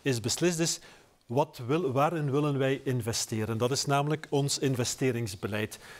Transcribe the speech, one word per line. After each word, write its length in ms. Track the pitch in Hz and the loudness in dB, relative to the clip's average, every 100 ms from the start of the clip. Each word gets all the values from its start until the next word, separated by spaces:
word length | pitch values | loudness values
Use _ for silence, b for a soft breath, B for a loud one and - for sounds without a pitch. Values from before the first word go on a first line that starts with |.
is 180 | 139 123 | -2 0
beslist 380 | 110 - 175 165 | 0 0 0 2
is, 220 | 165 - B B B B - | 0 -2 B B B B -4
wat 340 | 120 147 - 117 | 0 0 -2 -2
wil, 260 | 151 135 | 0 2
waarin 380 | 127 151 170 147 | 2 2 2 0
willen 280 | 135 147 135 | 2 2 2
wij 220 | 135 139 | 2 0
investeren? 760 | - 127 113 113 - 110 107 113 | 0 -2 0 -2 -2 -2 -2 0
Dat 120 | 123 | 0
is 140 | 135 | 0
namelijk 420 | - 143 147 151 - | 2 2 2 -2 -2
ons 280 | 143 139 - | 0 0 0
investeringsbeleid. 1200 | 139 131 120 - 131 117 117 98 104 107 107 - B | 0 0 -2 0 0 0 -2 -4 -4 -2 -4 -6 B